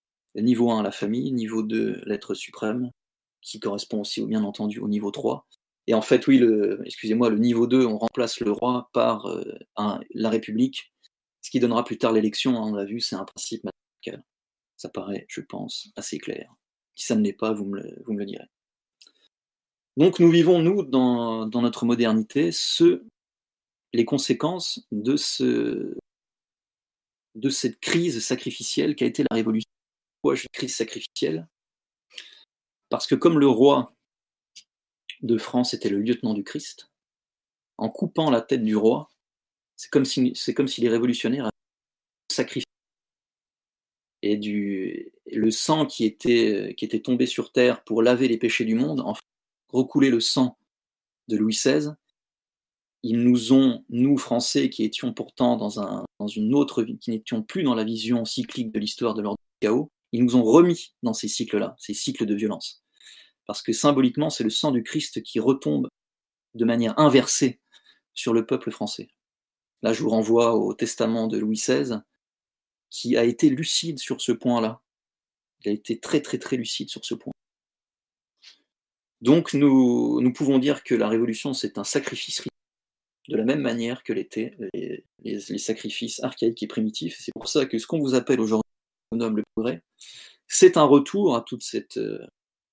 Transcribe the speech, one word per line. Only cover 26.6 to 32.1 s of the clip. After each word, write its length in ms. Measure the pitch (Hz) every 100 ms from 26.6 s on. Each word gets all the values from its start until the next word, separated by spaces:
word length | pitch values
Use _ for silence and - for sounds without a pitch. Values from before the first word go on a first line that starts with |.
| _ _ _ _ _ _ _
de 160 | 113 131
cette 280 | 131 123 -
crise 460 | - 165 175 117
sacrificielle 720 | - 127 - - - - 151 147
qu'a 100 | 123
été 160 | -
la 140 | 135 113
Révolution. 340 | 110 110 110 _ _ _ _ _
Pourquoi 140 | 143
je 80 | 131
dis 60 | -
crise 220 | - 127
sacrificielle ? 720 | - 113 - - - - 160 165 _ _ _ _ _ _